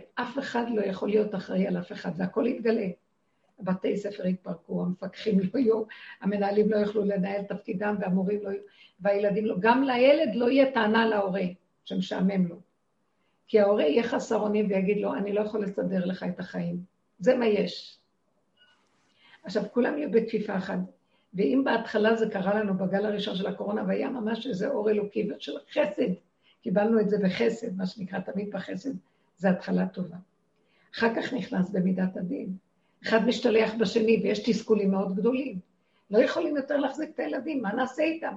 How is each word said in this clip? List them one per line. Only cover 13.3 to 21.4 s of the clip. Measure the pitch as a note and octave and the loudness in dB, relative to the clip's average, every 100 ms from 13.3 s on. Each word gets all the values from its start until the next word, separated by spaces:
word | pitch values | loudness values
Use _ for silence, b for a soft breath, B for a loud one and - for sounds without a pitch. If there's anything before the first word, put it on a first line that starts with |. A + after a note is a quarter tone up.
| _ - | _ 2
כי | G#3+ | 4
ההורה | G3+ G#3 | 6 4
יהיה | D4+ A#3 | 4 2
חסר | A#3 A#3+ - G#3+ | 0 -2 -2 0
אונים | G#3 G#3 F#3+ | 0 0 2
ויגיד | F#3+ F#3+ G3+ | 2 2 0
לו, | G3 | 0
"אני | F3+ G3+ | -2 -2
לא | G3+ | -2
יכול | G#3+ G#3+ | -2 -2
לסדר | F#3+ - F#3 F#3+ F3+ | -4 -2 -2 0 -2
לך | F#3 | -4
את | F#3 F#3 | -6 -8
החיים." | F#3 F#3 E3+ F3 F#3 _ _ - | -8 -6 -4 -6 -10 _ _ -2
זה | G3 C4 | 2 4
מה | A#3 | 4
יש. | G3 F3+ - - - _ _ _ _ _ _ _ _ _ _ _ _ b b | 2 0 -4 -16 -20 _ _ _ _ _ _ _ _ _ _ _ _ b b
עכשיו, | G3 G3+ - | -4 -4 -2
כולם | A#3+ C#4+ D4 | 0 0 0
יהיו | - | 2
בכפיפה | A3+ A3+ G#3+ - F#3+ | 2 2 -4 -2 -4
אחת, | G3 F#3 F#3 - _ _ _ | -2 -4 -4 -10 _ _ _
ואם | F3 | 0